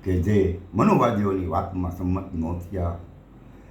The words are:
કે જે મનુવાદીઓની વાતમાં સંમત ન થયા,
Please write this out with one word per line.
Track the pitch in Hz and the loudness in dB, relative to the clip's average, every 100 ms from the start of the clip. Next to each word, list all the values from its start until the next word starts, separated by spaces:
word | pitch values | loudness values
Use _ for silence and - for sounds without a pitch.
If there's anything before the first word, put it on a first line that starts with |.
કે | 98 90 | 0 0
જે | 90 104 90 85 - | 4 4 2 -2 -4
મનુવાદીઓની | 92 190 160 120 101 98 95 87 | 2 4 4 4 2 0 0 -2
વાતમાં | 82 95 92 87 87 | -2 -2 -4 -4 -4
સંમત | 90 95 - | -2 -2 -4
ન | 80 80 87 | -6 -4 -6
થયા, | - 95 85 - - - - - - - - | -6 -4 -4 -4 -12 -20 -20 -20 -20 -20 -20